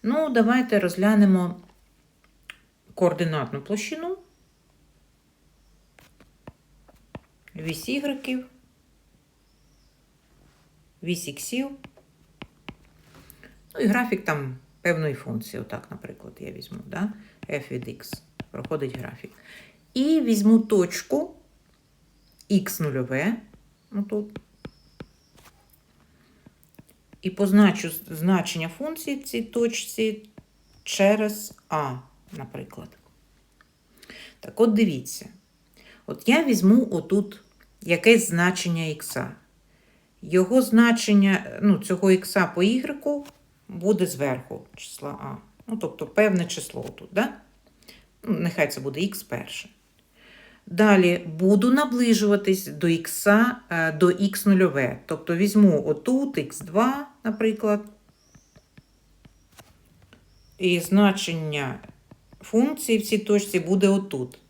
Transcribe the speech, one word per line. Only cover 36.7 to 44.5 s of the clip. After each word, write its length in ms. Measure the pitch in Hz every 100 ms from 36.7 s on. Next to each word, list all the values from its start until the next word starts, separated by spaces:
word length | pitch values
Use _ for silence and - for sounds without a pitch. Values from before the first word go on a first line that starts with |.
| 240 226
отут 500 | 165 - 196 202 - _ _ _ _
якесь 480 | 165 170 220 226 -
значення 560 | 170 180 185 175 165
ікса. 460 | 160 156 - - - - _ _ _ _ _ _ _ _
Його 400 | 156 180 185 254
значення, 1000 | - 226 233 233 220 202 196 190 - -
ну, 160 | 208 185
цього 340 | - 185 196
ікса 340 | 185 - 202
по 180 | 175 175
ігреку 640 | 196 254 302 285 285 285 285 _ _ _ -
буде 380 | 170 185 190
зверху 600 | 180 131 143 127 -